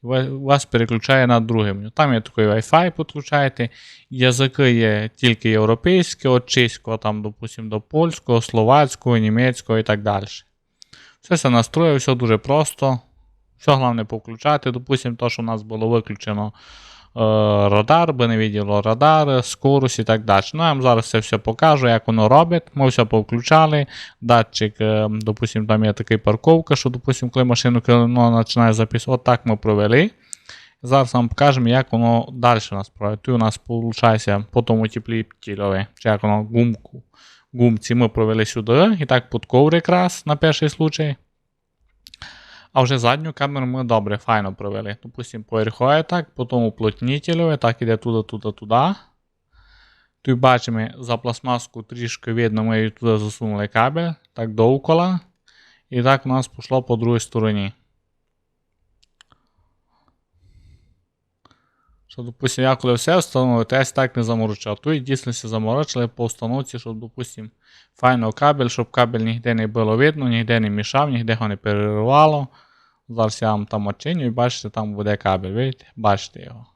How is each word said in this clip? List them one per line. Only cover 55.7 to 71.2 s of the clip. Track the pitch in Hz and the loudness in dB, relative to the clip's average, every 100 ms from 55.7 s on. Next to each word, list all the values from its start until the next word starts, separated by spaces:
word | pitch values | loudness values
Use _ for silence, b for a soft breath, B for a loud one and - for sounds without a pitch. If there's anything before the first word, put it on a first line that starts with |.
| b _ | b _
І | 127 | -2
так | 123 135 135 | 2 0 0
у | |
нас | 131 127 | -4 -4
пішло | - - 131 | -10 -4 -4
по | 123 117 | 0 -2
другій | 117 117 | 0 -2
стороні. | - 117 110 104 98 - _ _ _ _ _ _ _ _ _ _ _ _ _ _ _ _ _ _ _ _ _ _ _ _ _ _ _ _ _ _ _ _ _ _ _ _ _ _ _ _ _ _ _ | -2 -2 -2 -2 -6 -10 _ _ _ _ _ _ _ _ _ _ _ _ _ _ _ _ _ _ _ _ _ _ _ _ _ _ _ _ _ _ _ _ _ _ _ _ _ _ _ _ _ _ _
Що, | - | -16
допустим, | 120 120 131 - | -16 -8 -8 -2
я | 131 131 | -2 0
коли | 127 | 0
все | 120 - 180 | -2 2 0
встановив, | - 131 127 120 | 0 -2 0 0
то | 113 131 | 0 -2
я | |
так | 131 - 131 123 | -2 -2 -2 -2
не | |
заморочив. | 113 117 110 104 - | -4 -2 -4 -6 -10
А | |
тут | 104 147 156 | -8 -4 -4
дійсно | 127 135 - | -2 -6 -4
все | 117 113 | -10 -6
заморочили | 110 110 127 147 123 120 | -6 -2 -2 -4 -4 -4
по | - | -4
установці, | 117 - 113 127 131 123 | -6 -6 -6 -6 -6 -12
щоб, | 117 110 | -12 -12
допустим, | 113 - 120 - 107 _ b b b | -14 -12 -14 -12 -18 _ b b b
файно | _ 127 127 113 | _ 0 2 0
кабель, | 110 143 147 123 | 0 0 2 -2
щоб | - 117 | -2 -6
кабель | - 120 117 | 0 0 0
ніде | 110 117 117 | -4 -4 -2
не | 113 110 | -2 -2
було | 113 110 110 | -2 0 2
видно, | 143 151 131 | 2 0 -2
ніде | 117 110 117 | -2 0 0
не | 107 | 0
мішав, | 104 104 135 147 | -4 -4 -2 -2
ніде | 123 | -2